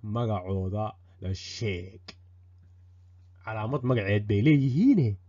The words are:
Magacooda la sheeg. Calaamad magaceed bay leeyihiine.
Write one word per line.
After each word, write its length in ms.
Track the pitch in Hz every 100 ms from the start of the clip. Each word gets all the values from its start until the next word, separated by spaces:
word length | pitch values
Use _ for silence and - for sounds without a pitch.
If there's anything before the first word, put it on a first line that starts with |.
Magacooda 840 | 107 110 117 101 92 95 92 101 107 - - -
la 100 | 95
sheeg. 680 | 95 - - 113 90 92 - - - - - - - - - - - - - - - -
Calaamad 340 | 110 107 143
magaceed 440 | 127 123 98 104 104
bay 140 | 101
leeyihiine. 720 | 127 147 135 127 254 233 120 98